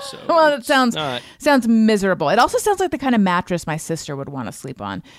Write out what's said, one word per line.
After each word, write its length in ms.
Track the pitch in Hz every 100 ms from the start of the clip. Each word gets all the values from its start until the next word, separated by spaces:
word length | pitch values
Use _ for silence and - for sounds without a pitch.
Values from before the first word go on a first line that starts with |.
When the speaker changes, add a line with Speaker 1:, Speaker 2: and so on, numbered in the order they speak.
Speaker 1:
so 160 | - -
Speaker 2:
<laughs> 40 | -
Well, 240 | 330 311
it 40 | 285
Speaker 1:
it's 80 | 233
Speaker 2:
sounds, 260 | 269 247
Speaker 1:
not 260 | 156 147 120 - -
Speaker 2:
sounds 280 | 294 277 226
miserable. 600 | 226 220 208 190 180 147
It 80 | 208
also 180 | 294 494
sounds 200 | 427 403
like 140 | 359
the 60 | 277
kind 180 | 262 233
of 40 |
mattress 460 | 196 175 - 175 -
my 100 | 156
sister 380 | - 165 -
would 140 | 139 139
wanna 240 | 135 110
sleep 280 | - - -
on. 220 | 98 98 -